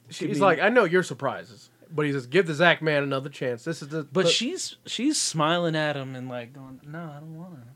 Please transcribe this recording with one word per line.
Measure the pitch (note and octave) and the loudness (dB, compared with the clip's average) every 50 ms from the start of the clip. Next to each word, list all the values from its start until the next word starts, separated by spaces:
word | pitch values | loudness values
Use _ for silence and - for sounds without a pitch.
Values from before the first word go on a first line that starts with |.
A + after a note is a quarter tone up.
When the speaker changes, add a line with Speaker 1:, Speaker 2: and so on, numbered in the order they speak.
| - - | -12 -16
Speaker 1:
She, | - - - | -10 -8 -4
Speaker 2:
give | D#3 | -2
Speaker 1:
he's | G#3 D3 | 0 4
Speaker 2:
me | F#3 | 4
Speaker 1:
like, | F#3+ E3+ C#3 | 4 4 4
"I | E3+ G#3 | 4 4
know | A#3+ B3+ G#3+ | 6 6 4
your | E3+ E3 F#3 F3 | 6 4 2 2
surprises." | - C#3+ - C#3 C3 A2 F2+ F2+ - - - - - _ _ - - | 2 -2 -4 -4 -4 -4 -4 -8 -14 -18 -20 -20 -20 _ _ -20 -6
But | D#3+ D3 D3+ | -2 0 0
he | D3 C#3 | 0 0
says, | C#3 B2 | -2 -4
"Give | B2 B2+ F3+ G3 | 2 2 2 4
the | E3 D#3 | 4 2
Zach | C#3+ E3+ F3 D#3+ - D#3 | 4 6 6 6 4 2
man | D#3+ D3+ C#3+ C#3+ | 2 2 2 2
another | C#3 C3+ C3+ C3+ D3 | 0 -2 -4 -4 -6
chance. | C#3 - C#3+ C3 B2 A2+ - | -8 -6 -4 -4 -4 -4 -6
This | D#3+ E3 - | -8 -8 -8
is | D#3+ C#3 | -8 -8
the," | D3+ D#3+ C#3+ | -8 -8 -8
Speaker 2:
But | - C3+ F#3 F#3 | -4 -2 2 2
Speaker 1:
the | E3+ | 2
Speaker 2:
she's, | D#3+ - A3 C4 F#4 F4+ - - - - _ | 2 2 0 -2 -4 -6 -8 -10 -10 -14 _
she's | B3 - - A3+ D4 D4+ - | -10 -6 -2 0 0 0 0
smiling | - - - D#3+ D3+ D#3 E3+ F3 F3 E3 D#3+ | -2 -2 0 2 2 2 2 2 2 0 0
at | D#3 D#3 D3+ D3 | 0 0 -2 -2
him | C#3 C3+ C3 C3+ | -4 -6 -8 -8
and, | B2+ B2+ C3 | -10 -10 -8
like, | B2 B2 A#2+ A#2+ C3+ | -8 -10 -10 -12 -14
going, | C#3+ C3+ C3 C3 C3 C#3 | -18 -18 -18 -18 -18 -16
"No, | C#3+ D3+ E3 | -14 -12 -12
I | E3+ D#3+ C#3+ C#3+ | -12 -12 -14 -14
don't | D3+ D#3+ D#3+ D#3+ | -16 -14 -14 -14
wanna. | E3+ F#3 F3 C3+ A#2+ A#2+ - | -14 -16 -16 -18 -20 -20 -20